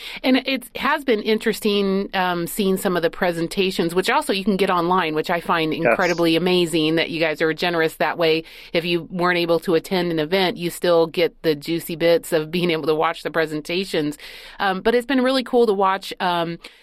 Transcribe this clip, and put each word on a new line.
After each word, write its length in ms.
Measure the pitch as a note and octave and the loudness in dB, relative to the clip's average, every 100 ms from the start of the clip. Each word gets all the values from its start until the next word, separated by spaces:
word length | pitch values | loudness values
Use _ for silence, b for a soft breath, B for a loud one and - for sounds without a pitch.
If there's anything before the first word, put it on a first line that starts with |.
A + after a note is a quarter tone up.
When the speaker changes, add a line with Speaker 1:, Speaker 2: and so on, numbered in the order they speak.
| B B | B B
Speaker 1:
And 120 | C4+ C4 | 0 0
it 380 | C4 C4+ - - | 0 -6 -6 -6
has 280 | A#3+ D#4 | -2 -2
been 180 | C4+ G#3+ | 0 0
interesting, 880 | G#3+ A3 A3+ G#3 G#3+ G3+ G3 F#3+ G3 | 0 0 0 -2 0 0 0 0 -2
um, 360 | G3 F3+ F3 E3+ | -2 0 0 -4
seeing 280 | - F#3+ F#3+ | -2 0 0
some 200 | G3 F3 | 0 0
of 60 | |
the 80 | E3 | 0
presentations, 840 | - F#3+ E3+ E3 - F#3+ F#3 E3+ | 0 -2 0 -2 -2 -2 0 -2
which 160 | F3 F#3+ | 0 0
also 220 | C4 D4+ | 0 0
you 100 | G3+ | -2
can 140 | F#3+ F#3+ | 0 0
get 140 | F#3+ | 2
online, 440 | F3+ E3+ F#3 E3 | 2 2 2 0
which 160 | D3+ D#3 | -2 -2
I 100 | F3 | -2
find 320 | - E3+ D#3+ | 0 0 0
Speaker 2:
Yes. 120 | D#3 | 0
Speaker 1:
incredibly 500 | D#3+ A2+ F3+ E3+ E3+ | 2 2 2 2 2
amazing 600 | E3 F3+ F3+ F3 E3 D#3 E3 | 2 2 2 2 2 2 0
that 140 | - | 0
you 100 | D#3+ | -2
guys 200 | D#3+ D3+ | -2 0
are 140 | D#3+ | -2
generous 400 | D#3 F3+ E3+ D#3+ - | 0 -2 0 0 0
that 200 | D#3+ - | -2 2
way. 240 | E3 D#3+ D#3+ B B | 2 2 -2 B B
If 120 | F3 | -2
you 200 | E3+ F3 | 0 -2
weren't 340 | E3 F3+ F3 F3 | -2 -2 0 2
able 220 | E3+ E3 | 2 0
to 160 | - E3 | 2 0
attend 340 | D#3+ F#3+ F3 | 2 -2 0
an 80 | E3 | 0
event, 380 | D3+ F#3+ F#3 - | 0 0 0 0
you 120 | F3 | -6
still 380 | - F3+ E3+ E3 | -2 2 4 4
get 340 | D3+ D#3+ - | 2 0 0
the 120 | E3 | -2
juicy 400 | D3+ D3 E3+ - | -2 -2 -6 -4
bits 380 | D#3+ E3 E3 - | 0 4 4 2
of 180 | E3 D#3 | -2 0
being 220 | F3 F3 | 0 0
able 160 | D#3+ D#3+ | 0 0
to 60 | D#3 | 0
watch 260 | D#3+ E3+ | 0 -2
the 80 | E3 | -4
presentations. 880 | D#3+ D#3 D#3 D3 F3 G3 F3 D3 D3 B B B B | -2 -2 -4 -4 -4 -2 -2 -2 -4 B B B B
Um, 220 | G3 F#3+ | -2 -2
but 160 | A3 A#3+ | 2 2
it's 100 | A#3+ | 2
been 160 | C4+ | 0
really 220 | B3+ C4 | 2 0
cool 220 | A#3 B3 A#3 | 2 4 4
to 40 | |
watch, 400 | G3 F#3+ G3 - - | 4 2 0 -4 -4
um, 400 | F#3 F3 E3+ E3+ B B | -2 0 -2 -6 B B